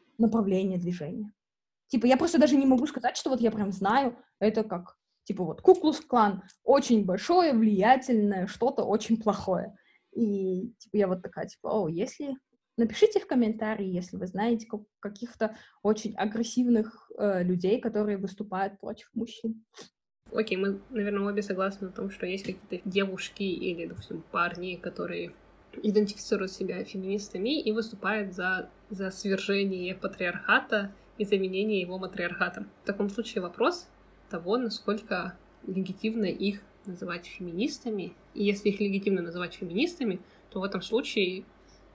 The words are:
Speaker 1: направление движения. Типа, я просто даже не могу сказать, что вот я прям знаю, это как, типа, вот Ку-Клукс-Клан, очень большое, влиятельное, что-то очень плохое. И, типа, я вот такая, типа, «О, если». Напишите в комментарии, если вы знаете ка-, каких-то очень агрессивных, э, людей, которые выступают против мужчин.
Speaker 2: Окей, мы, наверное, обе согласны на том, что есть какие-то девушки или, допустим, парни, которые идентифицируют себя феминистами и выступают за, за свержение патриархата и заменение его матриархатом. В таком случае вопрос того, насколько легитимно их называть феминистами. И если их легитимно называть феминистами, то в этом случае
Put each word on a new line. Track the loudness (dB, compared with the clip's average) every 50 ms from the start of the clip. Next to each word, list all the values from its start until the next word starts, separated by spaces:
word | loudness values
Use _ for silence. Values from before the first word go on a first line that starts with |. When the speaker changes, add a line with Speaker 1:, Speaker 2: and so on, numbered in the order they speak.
| _ _ _ 2
Speaker 1:
направление | 2 4 4 2 2 2 2 2 2 0 0 -2
движения. | -2 -2 -4 -4 -6 -8 -8 -8 -10 -12 -14 _ _ _ _ _ _ _ _ _ _ _
Типа, | 0 2 4
я | 6 6 6
просто | 4 4 6 6
даже | 6 6 6
не | 6 6
могу | 6 4 4 2 0
сказать, | -4 -2 -2 -2 -2 -2
что | -2 -2
вот | 0 2
я | 2 0
прям | 2 0 -2 -4
знаю, | -2 0 0 2 4 4 2 2 -2 -6 _ _ _ _
это | 2 2 2 2 -2
как, | -2 -4 -8 -8 -12 -20 _ _ _ _ _ _
типа, | -8 -4 -4 -4
вот | -4 -4 6
Ку-Клукс-Клан, | 8 8 8 8 6 2 0 0 -4 0 4 4 4 4 2 -2 -8 -16 -20 _ _
очень | 6 6 6 8 6 4 4 6
большое, | 2 0 0 2 6 6 6 6 6 6
влиятельное, | 6 6 6 6 6 8 8 6 6 6 2 4 4 4 4 2 0 -2 -4
что-то | -2 0 0 0 0 0 0
очень | 2 0 0 2 0 0 2
плохое. | 2 0 0 0 -2 -2 0 0 -2 -6 -10 _ _ _ _ _ _ _ -2
И, | 0 0 0 2 0 0 0 -2 -2 -4 -6 -10 _
типа, | -14 _ 0 2
я | 2 2
вот | 0 -4
такая, | -6 -10 -8 -8 -10 -10
типа, | -10 _ -6 -2 -2 0 0
«О, | -2
если». | -2 -2 -4 -4 -6 -8 -8 -8 -8 -10 _ _ _ _ _ _ _ 0
Напишите | 0 0 4 4 4 6 6 0
в | -2 2
комментарии, | 2 2 4 2 0 -2 -4 -4 -4 -4 -4 -4
если | -4 -4 -6 -6 -8 -8
вы | -8 -6
знаете | -4 -2 0 0 0 -2 -2 -8
ка-, | -10 -10 -10 _ _ _
каких-то | -12 -12 -10 -10 -14 -14 -4 -4 -4 -4 -4 -10 -18 -20 _ _ 0
очень | 0 0 0 -2 -6 -4
агрессивных, | -2 -4 -2 -2 -4 -4 -2 0 0 4 4 4 4 2 0 -6 -16 -20 _ -6 -2
э, | 0 2 2 2 2
людей, | 2 2 2 2 2 2 2
которые | 0 -2 0 0 0 0 -2 -2
выступают | -4 -8 -8 -10 -10 -6 -4 -4 -4 -4 -6 -10
против | -12 -12 -12 -12 -16 _ _
мужчин. | -6 -6 -6 -8 -8 -8 -8 -8 -8 -12 _ _ -20 -20 -20 _ _ _ _ _ _ _ -6
Speaker 2:
Окей, | -4 -4 -2 -2 -2
мы, | -2 -2 -2 -2 -4 -8 -8
наверное, | -6 -4 -2 -2 -2 -2 -2 -2
обе | -2 -2
согласны | -4 -4 -2 -2 -2 -4 -4 -6 -10 -10
на |
том, | -8 -8 -8 -8
что | -8 -8 -6
есть | -6 -6 -6 -8
какие-то | -10 -12 -12 -12 -12 -12 -8 -8 -2
девушки | 0 0 0 0 -2 -8 -10 -12 -8 -4 -4
или, | -4 -2 -4 -4 -6 -6 -6 -8
допустим, | -10 -10 -14 -12 -12 -12 -12
парни, | -12 -6 -2 -2 -2 -2 -2 -6 -8 -8 -10
которые | -8 -10 -10 -8 -6 -8 -6 -6 -8 -8 -10 -14 -20 -20 -20 -20 -20 -20 _ -14 -4
идентифицируют | -2 2 4 4 2 2 -2 -8 -4 -2 -2 -2 -2 -6
себя | -6 -6 -6 -6 -6 -6 -8
феминистами | -8 -8 -8 -4 -4 -4 -4 -6 -8 -8 -4 -2 -2 -2 0
и | 0 0
выступают | -2 -2 -4 -6 -10 -6 -4 -4 -2 -2 -4 -6 -6
за, | -4 -2 -2 -2 -2 -6 -10 -16 -20 _ _
за | -8 -6 -6 -6
свержение | -6 -6 -2 -2 -2 0 0 0 0 0 0 0 -2 -4 -6 -6 -6
патриархата | -6 -8 -8 -6 -4 -4 -4 -4 -4 0 2 2 2 2 0 -2 -2 -2 -4 -10 -18 -20 -20 -6
и | -6 0
заменение | 2 2 2 2 0 -2 -2 0 0 0 0
его | -2 -4 -6 -8
матриархатом. | -8 -8 -6 -4 -4 -4 -2 -2 -4 -4 -4 -8 -14 -14 -18 -8
В | -6
таком | -6 -2 -2 -2 -2
случае | -2 -6 -8 -4 -4 -4
вопрос | -4 -4 -2 2 2 2 2 0 -8 -18 -20 _ -20 -20 -20 -20 _ _
того, | -10 -6 -2 0 0 0
насколько | 0 -2 -6 -4 -2 -2 -2 -2 -4 -4 -4 -4 -4 -6 -10 -14 -20 -20 -20 _
легитимно | -10 -6 -4 -4 -4 -4 -6 -4 -4 -4 0 0 0
их | 0 0 0 -2 -2 -2 -4 -12 -20 _ _ -14
называть | -14 -12 -10 -8 -8 -8 -8 -10
феминистами. | -14 -14 -12 -10 -8 -4 -4 -4 -4 -4 -6 -8 -6 -6 -6 -6 -8 -12 -18 -20 _ -4
И | 0 0
если | 0 0 2 0 -2
их | 0 0
легитимно | -2 0 0 0 0 2 0 0
называть | 0 -4 -6 -8 -8 -8 -8
феминистами, | -10 -10 -6 -2 -2 -2 -2 -2 -4 -4 -4 -4 -4 -8 -16 -20 -20 -20 _
то | -8 -6
в | -6
этом | -4 -6 -6
случае | -4 -2 -2 -2 -2 0 0 0 0 0 -2 -6 -12 -16 -20 -20 -20 -20 -20 -20 -20 -20 -20